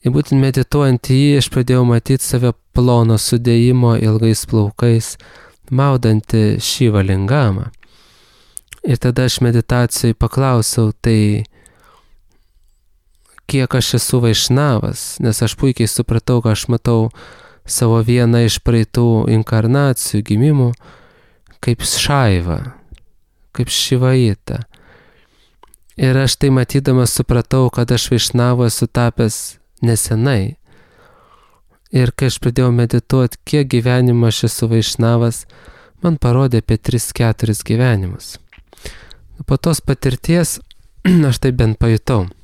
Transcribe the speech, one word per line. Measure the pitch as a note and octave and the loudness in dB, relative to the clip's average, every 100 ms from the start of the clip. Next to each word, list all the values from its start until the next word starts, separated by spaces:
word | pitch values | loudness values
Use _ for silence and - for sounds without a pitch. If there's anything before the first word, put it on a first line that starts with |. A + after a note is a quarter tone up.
Ir | - C3+ | -2 -2
būtent | D3 C3+ | 0 2
medituojant | C3+ C3+ B2+ D3 C#3 B2 - | 2 0 -2 0 2 0 0
į | C3 | 2
jį, | C#3+ C#3+ | 4 2
aš | B2 | 0
pradėjau | - B2 B2+ B2 | -2 0 2 4
matyt | A#2 - C3 - | 2 0 -2 0
save | B2 B2 A#2 _ | 0 0 -2 _
plono | - B2 A#2+ A2+ A2 | 0 2 4 4 2
sudėjimo, | - A#2+ A#2+ A#2 A#2+ B2+ A#2+ A2+ | 0 -2 2 2 4 4 2 2
ilgais | A2 A2 A2+ G#2+ - | 2 2 2 0 0
plaukais, | A2 G#2 - A#2+ A2+ - - - - - _ - | 0 0 0 0 2 -2 -14 -20 -20 -20 _ -6
maudantį | C3 C#3 C3 A#2 G#2+ - A2+ G#2+ G#2 | 0 2 2 2 0 0 0 0 0
Šiva | - - B2 G#2+ G2 | -4 0 0 2 0
Lingamą. | F#2+ G2 C#3+ B2 F#2+ - - _ _ _ _ _ _ _ - _ - - | 0 0 0 0 -2 -6 -14 _ _ _ _ _ _ _ -20 _ -12 -4
Ir | B2+ | -2
tada | B2 A#2+ B2+ | 0 0 -2
aš | - | 0
meditacijai | B2 A#2 - B2 A#2+ - A#2 | 0 0 0 0 0 0 -2
paklausiau, | A#2 A#2 - C3+ B2 G#2+ - A2 - | 0 -2 0 0 0 0 0 -2 0
tai | A2+ A2 G#2 G#2 G#2+ _ _ _ _ _ _ _ _ _ _ _ _ _ _ _ _ _ _ _ - | 0 2 2 0 -6 _ _ _ _ _ _ _ _ _ _ _ _ _ _ _ _ _ _ _ -6
kiek | C#3 B2+ C3 | -4 -2 -2
aš | - A#2+ | -2 -2
esu | - C3 | -2 0
vaišnavas, | A#2+ G#2+ - B2+ D3 A2+ G2+ - - - C3 | 0 0 0 0 0 0 -2 -8 -12 -6 -4
nes | G#2+ | -2
aš | A2+ - | -2 0
puikiai | C#3 B2+ A2 | -2 0 -2
supratau, | - A#2 A2+ - B2 A#2 | -2 -2 -2 0 0 0
ką | |
aš | G#2+ - | -2 -2
matau | A#2+ - A#2 A2+ - - - - _ - | -2 0 0 0 -6 -20 -20 -20 _ -10
savo | - A#2+ A2+ A2+ | -2 0 2 2
vieną | A#2+ A#2+ A#2 A#2 | 2 2 2 2
iš | - | 0
praeitų | - A#2 G#2+ - A#2+ A2 A2+ | 0 0 0 0 2 2 2
inkarnacijų, | A2+ A2 A2+ A2 C3+ C#3+ B2+ - G#2+ G#2 | 0 0 0 2 2 0 -2 -4 -4 -2
gimimų, | G#2 C#3 D3 B2 A#2+ - - _ _ _ _ _ - - | 0 2 2 0 -2 -12 -20 _ _ _ _ _ -10 -4
kaip | A#2 | -4
Šaiva, | - - - C#3+ A#2+ F#2 F2 D#2+ - - _ - _ _ _ _ _ - | -4 -4 -2 0 2 0 -2 -6 -6 -14 _ -20 _ _ _ _ _ -8
kaip | B2 | -6
Šivaita. | - - B2+ B2+ C3 A#2+ G2 - - A#2 _ _ - _ _ _ _ _ _ _ _ _ - | -4 -2 0 2 2 2 -2 -6 -10 -10 _ _ -20 _ _ _ _ _ _ _ _ _ -4
Ir | C3+ C3 | 0 2
aš | C3+ - | 0 0
tai | C#3+ | 0
matydamas | C3 B2 C#3 C3+ B2+ B2 - | 2 0 -2 0 2 2 -2
supratau, | B2+ A#2+ A2+ C3 B2+ | 0 0 0 0 0
kad | - A#2 | 0 -2
aš | A#2+ - | -2 0
vaišnavas | B2 - B2 A#2+ B2 A#2+ - | -2 -2 0 0 2 0 0
esu | A#2 | -4
tapęs | - A#2+ - A2+ - - - _ _ | 0 -2 0 -2 -2 -12 -18 _ _
nesenai. | A#2+ A2 - A2+ B2+ B2 F#2+ - _ _ _ _ _ _ _ _ _ _ _ _ _ | -2 0 -2 -2 0 0 -4 -8 _ _ _ _ _ _ _ _ _ _ _ _ _
Ir | B2+ B2 | 0 0
kai | - C3 | 0 -4
aš | - | -2
pradėjau | B2 A#2+ B2+ | -4 0 0
medituot, | A#2+ A#2+ A#2+ - C3 B2 - - | 2 2 0 0 0 0 -4 -4
kiek | D3+ C#3 | -2 0
gyvenimų | A#2+ A#2+ B2 B2 A#2+ A#2 | 0 0 2 2 2 2
aš | G#2 A#2 | 0 -4
esu | - A2+ | -2 -2
vaišnavas, | A2+ G#2+ - A2+ A#2 A#2 A2+ - - - - - _ F3 | 0 -2 -2 0 2 0 -4 -12 -20 -20 -20 -20 _ -4
man | D#3 | -2
parodė | B2 A#2+ C3+ A#2 | 0 2 2 0
apie | - A2+ | 0 -4
tris, | - A#2+ - - | -2 -4 -4 -2
keturis | A#2 A2 A2 G#2 - | -2 0 -2 -4 -2
gyvenimus. | A2 B2+ A2 F#2 F2+ - - _ - - - - - - - - - | 0 0 0 -4 -10 -16 -20 _ -20 -20 -20 -20 -20 -20 -20 -20 -18
Po | - C#3 | -4 -2
tos | - D#3 | 0 -2
patirties, | - C#3+ C3+ B2+ - E3+ D#3+ - - - - - | -2 -2 -2 -4 0 0 0 -6 -14 -20 -20 -20
<clears throat> | F#3 F3 D3+ | -2 2 2
aš | B2 | 0
tai | C3+ | -2
bent | B2+ A2+ A2 | 0 0 0
pajutau. | A#2 A2 - B2 F2+ - | 0 0 0 -2 -2 -8